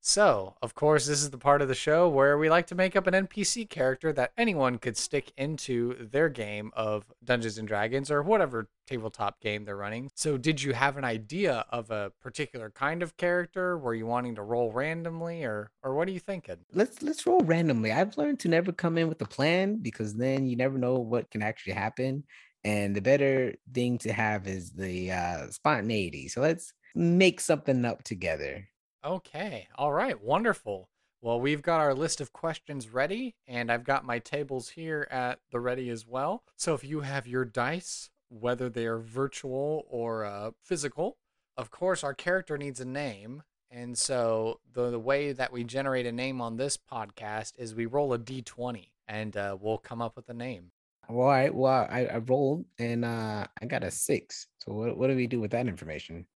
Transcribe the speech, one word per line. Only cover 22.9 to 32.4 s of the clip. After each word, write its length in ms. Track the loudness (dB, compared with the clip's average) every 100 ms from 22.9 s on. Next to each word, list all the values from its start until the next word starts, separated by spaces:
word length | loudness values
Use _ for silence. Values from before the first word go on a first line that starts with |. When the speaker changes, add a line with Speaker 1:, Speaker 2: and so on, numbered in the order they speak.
Speaker 2:
the 80 | 0
better 520 | 4 6 6 4 2 -4 -6
thing 240 | -2 0 0
to 140 | -2
have 340 | 0 0 0 -4
is 260 | -8 -8
the, 380 | -8 -6 -4 -2
uh, 400 | -2 -2 -4 -8
spontaneity. 800 | -2 0 2 0 -2 -2 -6 -8
So 120 | 0
let's 320 | 0 0 -6 _ _
make 460 | 0 4 8 6 6
something 440 | 0 2 4 2
up 180 | 2 -2
together. 640 | -8 -6 -4 -2 -4 -8 -12 _ _ _
Speaker 1:
Okay. 640 | -6 -6 -8 -10 -8 -10 -12 -4
All 160 | 0
right. 260 | 0 0 -4
Wonderful. 720 | 0 2 2 0 -2 -8 -8 _ _ _
Well, 180 | -2 2
we've 220 | 2 0
got 180 | 2 4
our 140 | 4
list 260 | 2 0 -2
of 140 | -6
questions 560 | -6